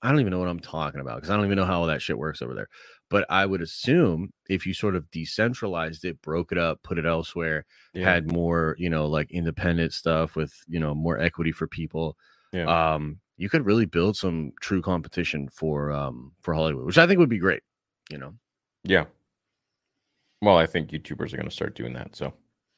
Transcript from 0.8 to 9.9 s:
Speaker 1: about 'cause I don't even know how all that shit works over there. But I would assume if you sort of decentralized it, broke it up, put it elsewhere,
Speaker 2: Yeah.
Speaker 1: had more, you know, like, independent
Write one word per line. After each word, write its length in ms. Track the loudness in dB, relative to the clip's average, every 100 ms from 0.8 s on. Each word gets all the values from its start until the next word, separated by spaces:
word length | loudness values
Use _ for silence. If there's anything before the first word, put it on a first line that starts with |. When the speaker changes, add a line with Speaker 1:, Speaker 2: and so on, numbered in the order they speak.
| -4 -6
Speaker 1:
about 220 | -8 -8
'cause 80 | 0
I 60 | 2
don't 100 | 4
even 100 | 2
know 80 | 2
how 140 | 2
all 60 | 0
that 140 | 0
shit 160 | -4 -4
works 240 | -6 -6
over 120 | -8 -8
there. 140 | -12 -16 -20 -20 _
But 160 | 0 2
I 160 | 2 2
would 160 | 0
assume 720 | -4 -4 2 4 4 2 -4 -10 -4
if 160 | -2 -2
you 80 |
sort 220 | -2 -2 -2
of 140 | -4
decentralized 960 | -8 -6 0 0 0 -4 -4 -6 -6 -8
it, 160 | -8
broke 300 | -4 -4 -2
it 60 | 0
up, 240 | 0 -2
put 160 | -4 -2
it 80 | 0
elsewhere, 600 | 0 -2 -4 -2 -4 -6 _ _
Speaker 2:
Yeah. 180 | -2 2
Speaker 1:
had 200 | 2 2
more, 440 | 0 2 2 0 0
you 100 | -2
know, 180 | 0 0
like, 220 | 0 -2
independent 600 | -4 -4 -2 0 0 0